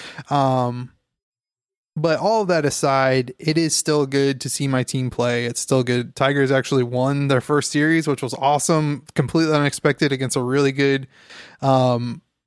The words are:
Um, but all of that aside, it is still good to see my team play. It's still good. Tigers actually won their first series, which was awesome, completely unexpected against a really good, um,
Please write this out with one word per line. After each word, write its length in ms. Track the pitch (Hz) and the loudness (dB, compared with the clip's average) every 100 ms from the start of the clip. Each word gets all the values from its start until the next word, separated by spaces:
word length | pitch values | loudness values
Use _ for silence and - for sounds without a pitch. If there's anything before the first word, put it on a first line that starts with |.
| - - - | -18 -18 -4
Um, 600 | 143 135 127 123 123 131 _ _ _ _ _ _ _ _ _ _ - | 0 2 2 0 -4 -12 _ _ _ _ _ _ _ _ _ _ -4
but 220 | 160 156 | 0 0
all 240 | 185 226 | 2 0
of 60 | 196 | 2
that 180 | 170 143 | 2 2
aside, 680 | - 147 135 131 131 123 - | 0 0 2 2 2 -2 -6
it 180 | - 156 | -2 0
is 200 | 160 - | 0 -2
still 320 | - 147 139 | 0 0 2
good 340 | 139 139 135 | 2 0 0
to 80 | 135 | -6
see 180 | - 139 | -4 -2
my 140 | 131 | -2
team 300 | 123 135 127 | -2 -4 -4
play. 340 | - 120 120 120 | -2 -2 -2 -4
It's 140 | - | -6
still 220 | - 135 | 0 0
good. 320 | 123 120 120 - | 2 -2 -4 -2
Tigers 360 | 139 139 135 | 0 2 2
actually 300 | 135 123 135 | 2 2 -2
won 460 | 120 123 131 143 139 | 0 -2 -2 0 2
their 120 | 131 | 0
first 300 | - 147 - | 2 -2 0
series, 360 | 147 151 160 151 | 0 2 2 0
which 160 | 135 | -4
was 100 | 123 | -4
awesome, 720 | - 135 147 - 160 151 147 - | -2 0 0 2 0 0 -4 -6
completely 400 | - 131 165 160 151 | -4 0 0 2 2
unexpected 560 | 143 - 151 139 147 | 0 0 -2 0 0
against 240 | 131 131 143 | 0 -2 -2
a 60 | |
really 300 | 123 135 139 | 0 2 0
good, 360 | 135 139 135 131 _ - - - - | 2 0 0 -4 _ -20 -20 -20 -4
um, 640 | 139 131 127 120 120 - _ _ | 2 4 4 0 -4 -10 _ _